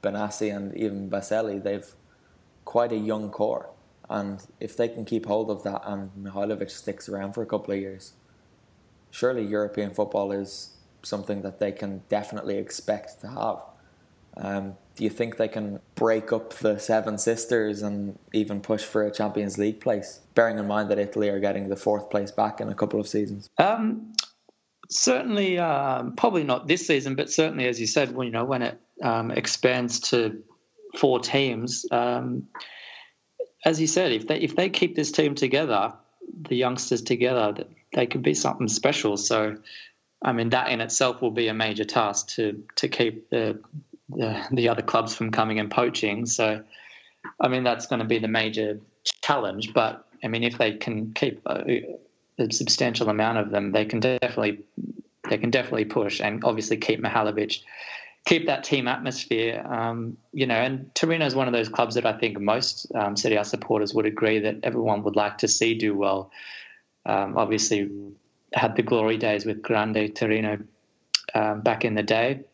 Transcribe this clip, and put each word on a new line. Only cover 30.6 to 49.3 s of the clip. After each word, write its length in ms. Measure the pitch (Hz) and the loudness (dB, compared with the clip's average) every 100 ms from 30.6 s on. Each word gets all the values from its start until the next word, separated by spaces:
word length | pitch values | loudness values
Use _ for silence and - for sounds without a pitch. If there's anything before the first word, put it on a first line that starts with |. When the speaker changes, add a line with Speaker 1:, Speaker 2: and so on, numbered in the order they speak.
| _ _ - - | _ _ -14 2
Speaker 2:
four 220 | 143 123 | 4 4
teams, 680 | - 139 139 113 120 120 - | 2 2 2 0 -4 -6 0
um, 560 | 120 120 123 127 123 135 - - - - - - _ _ _ - _ - | 0 2 0 -2 -4 -6 -12 -16 -16 -18 -18 -20 _ _ _ -12 _ 2
as 140 | 160 | 4
you 80 | 156 | 4
said, 240 | 175 185 | 4 4
if 160 | 151 110 | 2 2
they, 120 | 156 | 0
if 160 | - 175 | 2 2
they 140 | 185 | 2
keep 260 | 185 175 175 | 2 2 2
this 160 | 147 | -2
team 240 | - 151 139 | 4 2 4
together, 580 | 131 135 156 107 107 - _ _ - - 156 | 2 2 2 2 2 -2 _ _ -18 -14 -2
the 80 | 123 | 0
youngsters 460 | 127 127 - 120 | 2 0 0 0
together, 520 | 113 120 123 127 107 | 2 2 4 4 2
th-, 140 | 104 - - _ | 0 -8 -14 _
they 120 | - 123 | 0 0
could 160 | 139 | 2
be 100 | 131 | 2
something 340 | 147 143 - 117 | 4 2 0 0
special. 500 | 104 143 143 110 101 | 2 2 2 2 0
So, 400 | - 110 107 107 - - - _ _ _ | 2 2 2 -2 -14 -20 -20 _ _ _
I 100 | - | 0
mean, 180 | 117 117 | 2 2
that 200 | 123 127 | 2 2
in 120 | 123 | -2
itself 400 | 117 - 131 123 | -2 2 0 2
will 100 | 123 | -2
be 160 | 110 113 | 2 0
a 60 | |
major 320 | 110 110 104 107 | 0 -2 0 0
task 440 | - 107 101 - - | 2 0 0 -4 -2
to, 280 | 110 101 - - | -2 -2 -6 -4
to 100 | 131 | -2
keep 420 | - 117 110 - | 2 0 0 -2
the, 300 | 120 110 104 - 151 - - _ | 0 0 -2 -8 -16 -16 -20 _
the, 380 | - 113 110 - | -4 -2 -2 -2
the 180 | 131 117 | 2 4
other 120 | 113 | 2
clubs 340 | 110 117 113 - | 2 2 0 -2
from 160 | 113 | -2
coming 280 | 110 110 110 | 2 2 2
and 100 | 107 | 0
poaching. 560 | - 120 110 110 101 117 | 2 2 2 -2 0 -2
So, 380 | - 113 107 - - - - - _ - - | 2 2 0 -6 -20 -20 -20 -20 _ -16 0
I 80 | 135 | 2
mean, 160 | 127 | 2
that's 240 | 127 117 - | 2 0 -2
gonna 180 | 123 110 | -2 2
be 140 | 113 | 2
the 80 | 113 | 2
major 520 | 113 110 110 107 107 - _ - - | 0 0 0 -2 -2 -10 _ -6 -4
challenge. 520 | - | 0